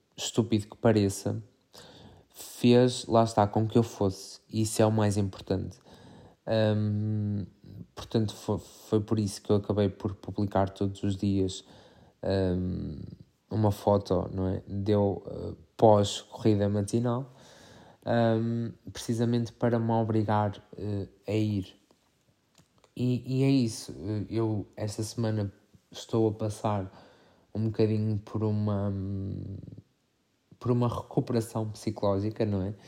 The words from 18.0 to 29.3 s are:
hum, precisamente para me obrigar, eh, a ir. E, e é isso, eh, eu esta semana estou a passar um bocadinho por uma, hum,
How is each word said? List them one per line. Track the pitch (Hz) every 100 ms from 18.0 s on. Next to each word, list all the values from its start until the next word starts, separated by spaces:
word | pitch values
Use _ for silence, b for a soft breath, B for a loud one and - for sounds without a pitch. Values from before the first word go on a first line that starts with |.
| -
hum, | 117 113 113 117 117 117 - -
precisamente | - - 117 117 120 113
para | - 120 117
me | 113
obrigar, | 113 110 110 107 104 104 - - -
eh, | 104 101 92 - -
a |
ir. | 110 107 104 92 - _ _ _ _ _ _ _ _ _ _ _ -
E, | 123 123 123
e | 131
é | 135
isso, | 135 113 - - 65
eh, | 95 107 -
eu | 113 110 107 - -
esta | 107 104
semana | 107 - 113 110 101 - _ - _
estou | - - 117 110
a |
passar | 107 110 101 110 104 95 B B B B B B
um | 107 113
bocadinho | 107 107 107 107 107
por | - 107
uma, | 107 107 104 101 101
hum, | 98 95 98 98